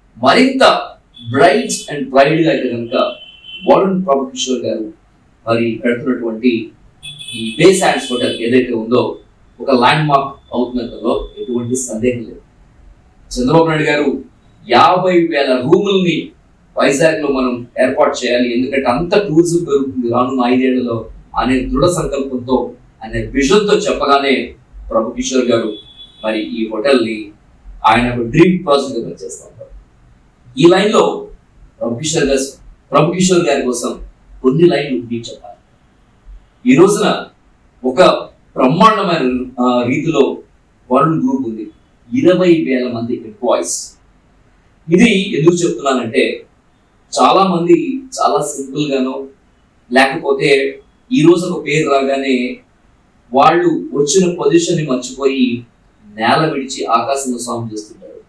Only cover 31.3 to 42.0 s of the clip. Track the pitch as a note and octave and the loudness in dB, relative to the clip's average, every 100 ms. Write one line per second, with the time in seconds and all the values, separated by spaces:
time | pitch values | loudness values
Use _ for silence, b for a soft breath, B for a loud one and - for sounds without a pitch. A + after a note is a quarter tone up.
31.3 | - _ _ - _ A#2+ A#2 D#3 D#3+ C3+ | -18 _ _ -20 _ -6 -4 -4 0 0
32.3 | C3+ C3+ - - - _ D3 D#3+ F#3 F3+ | 0 -2 -10 -20 -20 _ 0 2 2 2
33.3 | F3 D3 C3 B2 A#2 A#2+ - - _ _ | 2 2 0 -2 -4 -6 -8 -14 _ _
34.3 | - C3 D#3+ E3+ C#3+ D3 A#2 A#2 A#2 - | -2 0 4 4 2 -2 -6 -6 -10 -10
35.3 | - - - _ _ _ _ _ _ - | -16 -18 -20 _ _ _ _ _ _ -20
36.3 | - _ _ - G3+ C4+ G#3 F#3+ - - | -20 _ _ 4 6 6 4 -2 -2 -8
37.3 | _ _ _ _ _ B2+ B2+ D3+ - - | _ _ _ _ _ -4 2 2 2 -6
38.3 | _ _ - B2+ E3 G#3+ G#3 F#3+ E3 B2+ | _ _ -2 0 4 4 2 -2 -2 -2
39.3 | B2+ - B2 B2 B2 A#2+ D#3 D#3 C#3 C3 | -4 -6 -2 0 0 0 -2 0 2 0
40.3 | - - _ _ _ _ C3+ D#3+ D#3+ B2+ | -2 -14 _ _ _ _ 0 2 0 0
41.3 | C3 A2+ G#2+ G#2 - _ _ | -2 -4 -8 -12 -18 _ _